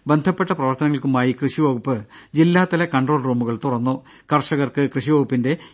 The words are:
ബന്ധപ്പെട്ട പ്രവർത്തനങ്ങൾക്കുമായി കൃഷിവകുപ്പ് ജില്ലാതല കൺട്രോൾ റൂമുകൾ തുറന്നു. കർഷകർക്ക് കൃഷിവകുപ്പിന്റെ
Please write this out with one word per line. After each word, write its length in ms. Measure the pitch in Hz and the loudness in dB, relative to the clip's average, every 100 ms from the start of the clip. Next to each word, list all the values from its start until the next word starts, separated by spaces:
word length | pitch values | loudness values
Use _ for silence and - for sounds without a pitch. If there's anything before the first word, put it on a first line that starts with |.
| - | 0
ബന്ധപ്പെട്ട 440 | 151 165 185 185 | 0 2 -2 -2
പ്രവർത്തനങ്ങൾക്കുമായി 800 | 175 131 131 151 143 135 127 127 | 0 -2 0 0 0 0 0 0
കൃഷിവകുപ്പ് 600 | 123 139 139 151 123 139 117 107 - - 143 | 0 -4 0 0 0 -2 -4 -6 -20 -6 2
ജില്ലാതല 500 | 170 175 180 165 170 | 4 4 2 0 0
കൺട്രോൾ 380 | 131 131 151 | 0 0 0
റൂമുകൾ 320 | 127 120 117 113 | 0 -2 -2 -4
തുറന്നു. 380 | 143 120 123 131 - - | -2 -2 -2 -4 -8 -16
കർഷകർക്ക് 680 | - 151 - 143 135 143 139 | -2 -2 0 -2 -2 0 -2
കൃഷിവകുപ്പിന്റെ 640 | 139 139 151 127 127 123 165 - | -2 0 2 2 0 -2 -4 -8